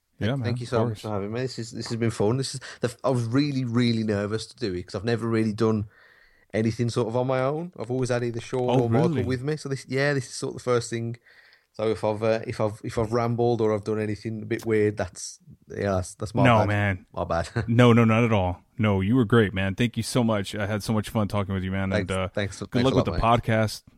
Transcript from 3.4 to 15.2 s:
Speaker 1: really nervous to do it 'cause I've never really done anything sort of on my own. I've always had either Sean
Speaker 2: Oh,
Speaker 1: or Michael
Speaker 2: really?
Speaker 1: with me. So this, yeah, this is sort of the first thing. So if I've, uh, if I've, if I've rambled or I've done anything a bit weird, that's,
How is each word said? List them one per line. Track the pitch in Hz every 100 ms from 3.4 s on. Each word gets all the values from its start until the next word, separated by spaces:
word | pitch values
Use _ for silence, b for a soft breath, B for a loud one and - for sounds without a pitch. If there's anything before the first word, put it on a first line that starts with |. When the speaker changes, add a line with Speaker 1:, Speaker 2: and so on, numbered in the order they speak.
| 147 131 127
Speaker 1:
really | 117 120 113
nervous | 110 101 104 110 -
to | -
do | 113 90
it | 87
'cause |
I've | 104 110
never | 117 117
really | 113 110
done | 104 113 107 104 b b b b b b
anything | 101 113 117 120
sort | 120 110
of | 120
on | 127
my | 131
own. | 127 156 175 -
I've | 113
always | 127 123
had | 120 120
either | 117
Sean | - 127 123
Speaker 2:
Oh, | 123
Speaker 1:
or | 117
Michael | 113 170
Speaker 2:
really? | 147
Speaker 1:
with | - 127
me. | 135 151
So | 139
this, | 135 -
yeah, | 127 143
this | 143 -
is | -
sort | 135
of | 123
the |
first | - 120 -
thing. | 117 117 120 b b b b b
So | - 110
if | 107
I've, | 107 104
uh, | 110 110 117
if | 113
I've, | 110 107
if | 123 120
I've | 107
rambled | 120 117 117 120 117
or | 110
I've | 107 104
done | 107
anything | 107 104 117 110
a | 107
bit | 110 110
weird, | 110 104 104
that's, | 92 -